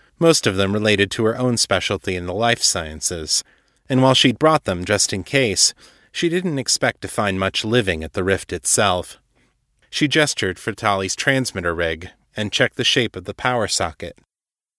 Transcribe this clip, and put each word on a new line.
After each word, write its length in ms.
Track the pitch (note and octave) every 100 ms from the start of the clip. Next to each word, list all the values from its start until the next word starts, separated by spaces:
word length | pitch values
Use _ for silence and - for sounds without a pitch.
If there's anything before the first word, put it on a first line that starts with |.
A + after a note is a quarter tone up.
| _ -
most 260 | E3 D#3 A#2+
of 80 |
them 180 | F#2+ G2
related 380 | G#2 G#2+ G#2 G2
to 140 | -
her 120 | A2 A2+
own 200 | B2+ A#2
specialty 580 | - F#2+ - G2 -
in 120 | F#2 F2
the 60 |
life 300 | F#2 A#2 A#2
sciences, 800 | - G2 D#2+ D#2 - F2 D#2 - - _ _ _ -
and 120 | C3
while 140 | C3
she'd 240 | B2+ B2 A2
brought 280 | D#3 D#3 -
them 180 | F2
just 280 | F2 G#2 -
in 120 | G2+
case, 500 | F2+ C#3 A#2+ F#2+ - - - _ _
she 160 | - E3+
didn't 320 | F3 F#3 C#3+
expect 400 | B2 - B2+ -
to 80 | G2
find 320 | - G#2 F#2+
much 240 | F#2+ -
living 400 | A2 A#2+ G2 D#2+
at 80 | D#2
the 100 | -
rift 300 | F#2 F#2 -
itself. 680 | F2 - - G#2 F2+ E2+ - _ _ _ _ _ _ _
She 180 | - D3
gestured 540 | D#3 D3 - F#2+ F#2
for 100 | -
Tali's 460 | G#2 A2 G2 F#2+ -
transmitter 580 | - C3+ B2 G2 F2
rig 360 | E2 E2+ D#2+ F2 _ _ -
and 160 | G#2
checked 240 | - B2 -
the 80 |
shape 320 | B2+ - A2+ -
of 80 |
the 100 | F2
power 320 | - B2 B2 G#2
socket. 500 | - F2 D#2 F2 - _ _ _ _ _